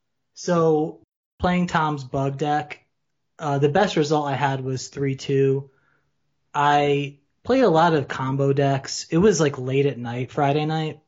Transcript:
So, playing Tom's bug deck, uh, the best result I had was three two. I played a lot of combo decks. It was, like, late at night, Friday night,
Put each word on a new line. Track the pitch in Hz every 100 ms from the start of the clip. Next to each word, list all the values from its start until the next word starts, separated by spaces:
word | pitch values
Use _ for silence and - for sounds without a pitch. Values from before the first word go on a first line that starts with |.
| _ _ _
So, | - - 170 160 156 156 - _ _ _ -
playing | 180 180 175
Tom's | 170 156 147
bug | 127 139 139 139
deck, | 151 147 147 - _ _ _ _ _ -
uh, | 151 139
the | 147
best | 185 202 170
result | 143 151 143
I | 127
had | 139 135
was | 131 131 -
three | 139 139 135
two. | - 139 135 135 139 _ _ _ _ _ _ _ _ 147
I | 147 147 143 143 139 - _ _
played | - 262
a | 226
lot | 160 170
of | 160 135
combo | - 131 135 139
decks. | 139 139 135 - - -
It | 160
was, | 214 175
like, | 147 139
late | 127 135 143
at | 120
night, | 120 123 123
Friday | - 143 147 151
night, | 160 156 -